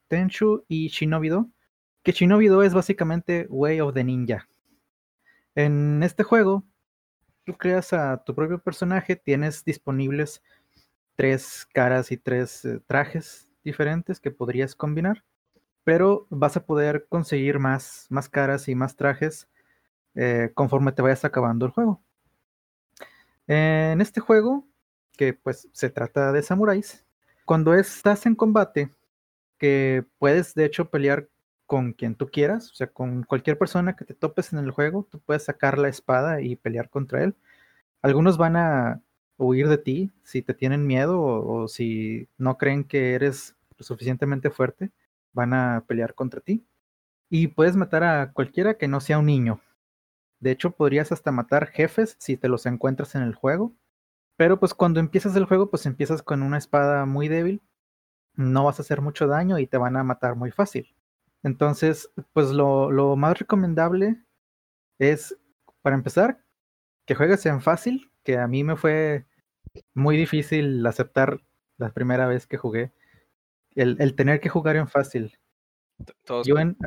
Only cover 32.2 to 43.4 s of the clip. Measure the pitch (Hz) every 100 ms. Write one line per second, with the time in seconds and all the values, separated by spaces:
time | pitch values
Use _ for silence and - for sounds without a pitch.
32.2 | 135 - 147 220 - - 131 - 127 123
33.2 | 120 131 - 147 175 180 180 - - -
34.2 | 156 - - 156 139 127 147 190 202 156
35.2 | - 147 - - 139 139 143 131 - 127
36.2 | 147 156 127 123 113 117 117 139 135 127
37.2 | 180 - _ _ _ _ _ _ 135 139
38.2 | 170 165 165 170 165 139 117 - - _
39.2 | _ _ 127 127 147 151 147 139 196 -
40.2 | _ 135 - - 131 143 143 131 147 185
41.2 | 147 113 110 113 110 - 117 110 110 113
42.2 | 120 _ 131 - 139 143 139 139 127 127
43.2 | 143 135